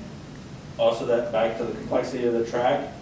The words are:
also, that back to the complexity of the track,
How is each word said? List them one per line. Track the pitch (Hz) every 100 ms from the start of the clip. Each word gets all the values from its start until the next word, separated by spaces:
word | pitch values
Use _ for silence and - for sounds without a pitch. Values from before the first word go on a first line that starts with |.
| - - - - - - - -
also, | 113 113
that | - 117 120
back | 110 113 113
to |
the | 117
complexity | 110 120 127 123 131
of | 120
the | 117 113
track, | 123 120 95 - -